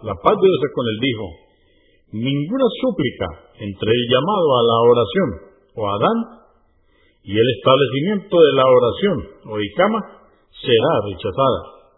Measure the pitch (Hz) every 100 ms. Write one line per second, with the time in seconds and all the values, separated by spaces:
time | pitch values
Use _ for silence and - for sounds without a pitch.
0 | 107 98 165 202 185 160 143 - 120 107
1 | 135 110 95 - _ _ _ _ _ _
2 | _ 107 123 143 147 262 247 - 254 180
3 | 135 - 87 78 _ _ 104 98 104 120
4 | 120 127 160 208 160 127 117 117 120 120
5 | 110 190 160 92 - _ _ - 104 101
6 | 156 233 233 - _ _ _ _ _ _
7 | _ _ - 101 123 123 - 135 131 135
8 | 170 208 - 175 151 135 131 127 120 -
9 | 202 143 - - - 107 104 - 196 220
10 | - - _ _ _ - 139 113 131 143
11 | 104 87 107 98 135 95 - - _